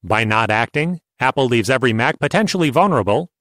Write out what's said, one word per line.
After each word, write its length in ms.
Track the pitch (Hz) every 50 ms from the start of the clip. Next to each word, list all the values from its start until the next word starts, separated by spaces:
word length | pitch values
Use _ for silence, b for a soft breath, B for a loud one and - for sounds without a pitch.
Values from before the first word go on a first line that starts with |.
| -
By 220 | 90 104 110 113
not 260 | 107 107 110 113 107
acting, 480 | 107 110 117 - - 147 151 170 180 165 - _ _ -
Apple 240 | 127 131 - - 135
leaves 240 | 123 120 117 104 98
every 240 | 131 131 117 127 110
Mac 260 | 110 120 139 160 -
potentially 500 | - 147 - 185 226 196 - 190 170 151
vulnerable, 600 | 120 151 185 208 175 127 98 92 101 131 170 - _ _